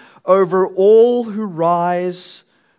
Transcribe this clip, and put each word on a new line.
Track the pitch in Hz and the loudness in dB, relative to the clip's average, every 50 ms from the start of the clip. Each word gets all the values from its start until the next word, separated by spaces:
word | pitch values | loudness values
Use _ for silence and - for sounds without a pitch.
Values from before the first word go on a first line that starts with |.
| - _ _ _ _ | -20 _ _ _ _
over | - 185 196 190 170 185 190 190 | 0 2 2 2 0 0 -2 -2
all | - - 185 190 208 220 226 233 247 240 247 233 | -2 -2 0 2 4 6 6 4 4 2 -2 -6
who | 220 196 214 220 | -6 -8 -10 -10
rise | 196 170 160 165 170 175 175 175 180 180 175 180 180 175 180 - - - - _ _ _ _ _ _ _ | -8 -6 -4 -2 -2 0 0 -2 -2 -4 -4 -6 -6 -8 -10 -16 -20 -20 -20 _ _ _ _ _ _ _